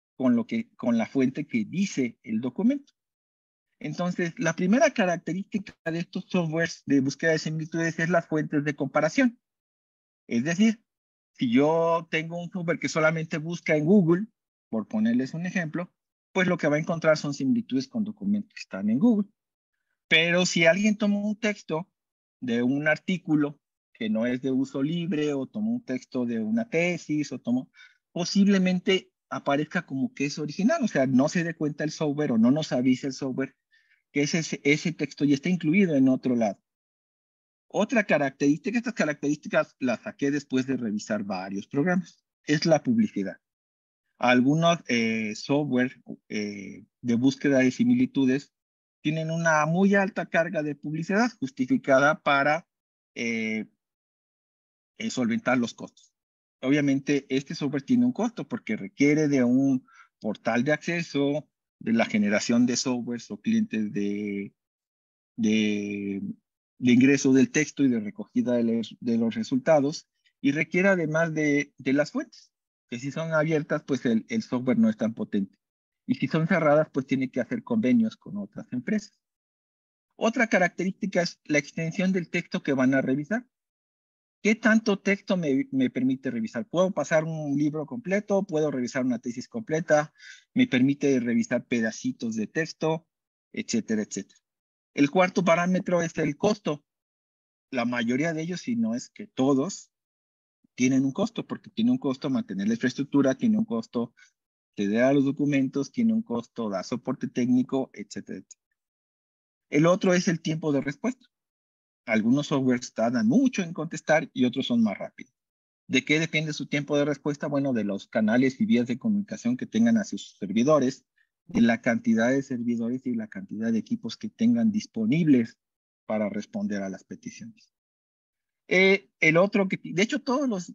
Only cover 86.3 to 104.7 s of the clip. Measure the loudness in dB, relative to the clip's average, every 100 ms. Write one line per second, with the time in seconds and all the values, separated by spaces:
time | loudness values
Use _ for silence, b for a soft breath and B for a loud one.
86.3 | -6 -6 -8 -4 0 0 -2 0 0 0
87.3 | -4 -4 0 0 -2 -6 -8 -4 -4 0
88.3 | -2 0 -2 -2 -2 -4 -2 -2 -2 -6
89.3 | -10 -10 -10 -6 -4 2 0 0 B B
90.3 | B _ 0 2 4 2 2 2 2 2
91.3 | 0 0 -4 -2 -2 -2 -4 -6 -6 -6
92.3 | -4 -4 -4 -4 -4 -2 -2 -6 _ _
93.3 | _ _ -10 -4 -4 -2 -4 -4 -8 -12
94.3 | _ _ _ _ _ _ 0 2 2 2
95.3 | 2 2 2 2 0 0 -2 -2 -2 -4
96.3 | 0 0 0 -4 -6 _ _ _ _ _
97.3 | _ _ _ _ -4 -2 -2 -2 0 -2
98.3 | -4 -6 -6 -4 -2 -2 -4 -8 -16 -10
99.3 | 0 2 2 0 -8 -18 _ _ _ _
100.3 | _ _ _ _ -2 0 2 0 -2 -4
101.3 | -6 -10 -12 -8 0 0 2 -2 -4 -2
102.3 | -4 -4 -4 -2 0 -2 -4 -2 2 2
103.3 | 2 2 2 0 -4 -6 -6 -6 b b
104.3 | _ _ _ _